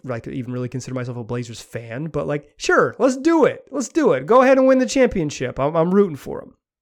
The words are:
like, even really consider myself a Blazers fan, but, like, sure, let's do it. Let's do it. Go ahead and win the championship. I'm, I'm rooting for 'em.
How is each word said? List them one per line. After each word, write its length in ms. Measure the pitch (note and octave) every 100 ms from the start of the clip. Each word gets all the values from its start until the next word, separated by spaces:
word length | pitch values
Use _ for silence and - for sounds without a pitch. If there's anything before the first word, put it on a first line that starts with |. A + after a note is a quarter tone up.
| C3+
like, 220 | A#2 B2
even 260 | C#3 B2
really 160 | B2 B2
consider 240 | B2+ B2+
myself 240 | B2+ B2 A#2+
a 60 |
Blazers 360 | A#2+ B2 A#2+ A2+
fan, 460 | - A2+ A#2 A#2 D#3+
but, 220 | D3 C#3
like, 260 | C#3+ - -
sure, 380 | - F4 D#3+ -
let's 180 | C4 C4
do 280 | D4 E4 G3+
it. 220 | A#2 -
Let's 180 | C4+ B3
do 240 | E4 C4
it. 140 | C3+ D3
Go 160 | B3
ahead 160 | C4 C4
and 80 | C4
win 100 | C4
the 80 | B3
championship. 760 | C#4 B3 A#3+ F#3 - B2 B2+
I'm, 160 | C#3 E3
I'm 160 | E3
rooting 240 | G3 G3+ C#3
for 280 | - C#2+
'em. 100 | - _ _ _